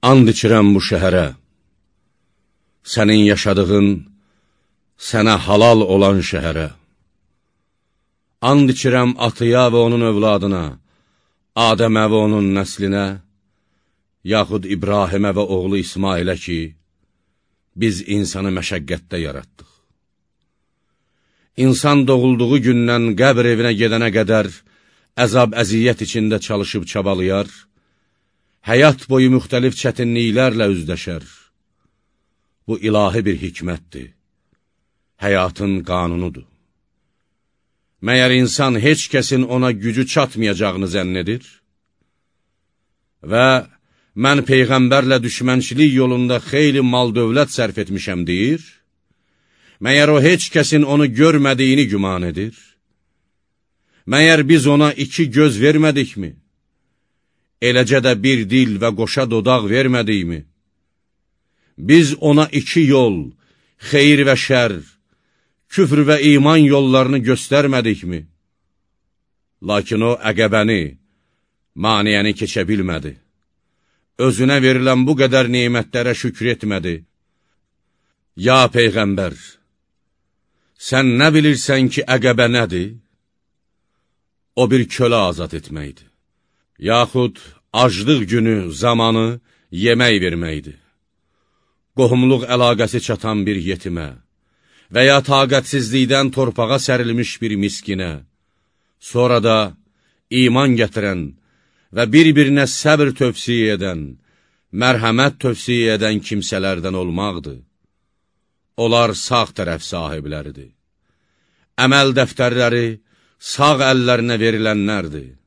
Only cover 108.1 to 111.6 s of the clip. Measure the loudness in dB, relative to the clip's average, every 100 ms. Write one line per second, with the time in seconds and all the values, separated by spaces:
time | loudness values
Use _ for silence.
108.1 | _ _ _ _ _ _ -6 0 2 0
109.1 | -2 -2 -2 -2 -6 -8 -8 -10 -10 -8
110.1 | -10 -10 -12 -14 -18 -20 _ _ _ _
111.1 | _ _ _ _ _